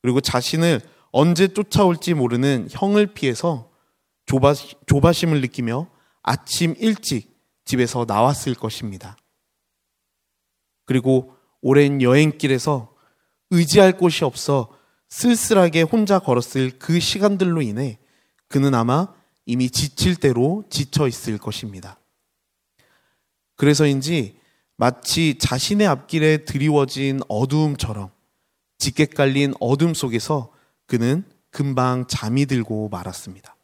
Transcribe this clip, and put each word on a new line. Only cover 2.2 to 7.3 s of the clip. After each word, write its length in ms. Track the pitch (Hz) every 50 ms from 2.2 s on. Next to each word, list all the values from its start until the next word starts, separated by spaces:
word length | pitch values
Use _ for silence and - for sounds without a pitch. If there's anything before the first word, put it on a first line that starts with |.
| 127 120 117 120 131 143 139 123 95 -
형을 420 | - 127 - 196 202 208 208 202 208
피해서 580 | - - 135 120 - - 175 160 127 113 _ _ _ _ _ _ _ _ _ _ _ _
조바-, 300 | - - - 127 139 147 139 - - - _ _
조바심을 520 | - - 143 135 170 170 - - 165 156 147
느끼며 460 | 127 120 - - 123 113 117 131 170 - _ _ _ _ _ _ _
아침 520 | - 123 - - - - - 175 165 156 -
일찍 560 | 226 220 214 - - - 143 113 - _